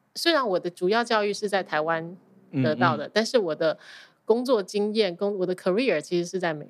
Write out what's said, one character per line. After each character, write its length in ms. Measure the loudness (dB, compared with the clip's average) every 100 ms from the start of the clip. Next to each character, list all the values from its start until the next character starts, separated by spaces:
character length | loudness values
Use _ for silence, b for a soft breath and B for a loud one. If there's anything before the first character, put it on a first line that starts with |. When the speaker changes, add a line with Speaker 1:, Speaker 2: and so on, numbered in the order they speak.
| _ -2
Speaker 1:
虽 180 | 0
然 120 | 2 0
我 140 | -2
的 80 | -4
主 220 | -4 0
要 140 | 0
教 200 | 2 0
育 80 | 0
是 160 | -2 -2
在 140 | -2
台 180 | -2 -2
湾 380 | 0 -2 -4 -14 _ -20 _ 0
得 120 | 0 2
到 220 | 2 2
的， 80 | -2
Speaker 2:
嗯， 20 |
嗯。 40 |
Speaker 1:
但 100 | -2
是 140 | 2 0
我 180 | 0 0
的 220 | 0 -2 B B B B 0
工 180 | 0
作 180 | 4 0
经 340 | 0 -2 -2 0
验、 200 | 0 0
工-， 220 | -4 -2
我 80 | -4
的 100 | -2
career 460 | 0 2 2 0
其 160 | 0 -2
实 100 | -2
是 120 | -2
在 120 | -2
美 160 | -4